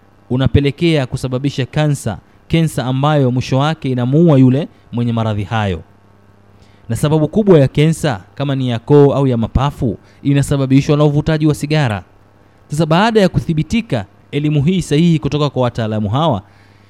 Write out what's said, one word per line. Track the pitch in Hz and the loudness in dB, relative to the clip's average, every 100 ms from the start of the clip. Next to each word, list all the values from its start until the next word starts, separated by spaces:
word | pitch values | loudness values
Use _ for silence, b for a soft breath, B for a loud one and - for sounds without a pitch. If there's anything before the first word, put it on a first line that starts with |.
| _ _ - | _ _ -6
unapelekea | 123 135 160 143 - 170 156 127 | -2 0 0 0 0 0 0 -2
kusababisha | - 131 127 139 - 123 | -6 -6 -4 -4 -4 -6
kansa, | 151 151 139 117 90 b b - | -2 -2 -2 -6 -10 b b -4
kansa | 160 160 - 123 | -2 0 -2 -4
ambayo | 131 147 151 127 | -2 0 2 0
mwisho | 127 - 131 | -2 -2 -2
wake | 147 160 135 | -2 -4 -4
inamuua | 123 123 147 170 135 | -4 0 2 4 6
yule | 131 135 - b b | 4 2 -4 b b
mwenye | 117 120 | -6 -4
maradhi | 113 110 104 | -2 -2 -4
hayo. | 95 113 101 90 - _ _ _ _ _ _ b b b b | -4 -4 -4 -6 -10 _ _ _ _ _ _ b b b b
Na | 117 | -2
sababu | 151 160 151 | 0 0 0
kubwa | 202 202 165 | 0 4 4
ya | 131 | 4
kansa, | - 151 160 160 101 - - | 2 0 0 -4 -6 -10 -8
kama | 143 135 | -6 -4
ni | 127 | -4
ya | 117 | -4
koo | - 147 143 | 2 4 6
au | 127 139 | 4 0
ya | 117 | 0
mapafu, | 107 - 139 - 131 - b b | -2 -2 -2 -4 -6 -6 b b
inasababishwa | 143 143 135 143 135 135 139 147 | -2 0 0 -2 2 2 2 2
na | |
uvutaji | 151 147 147 156 156 | 2 0 -2 0 0
wa | 147 | -2
sigara. | 143 151 131 101 - _ _ _ b b - | -2 -2 -2 -4 -10 _ _ _ b b -8
Sasa | 147 165 | -2 2
baada | 165 220 220 | 2 4 2
ya | 185 | 2
kuthibitika | - - 156 156 226 226 123 95 _ - | 0 -2 -4 -2 -4 -2 -6 -6 _ -10
elimu | 147 151 151 | -4 -2 0
hii | 143 190 | 0 0
sahihi | - 147 170 160 | 0 2 2 2
kutoka | 143 147 147 | -2 -2 -2
kwa | 127 | -2
wataalamu | 123 - 110 107 104 | -2 -2 -4 -4 -2
hawa, | 123 165 101 - b b b | 0 0 -2 -6 b b b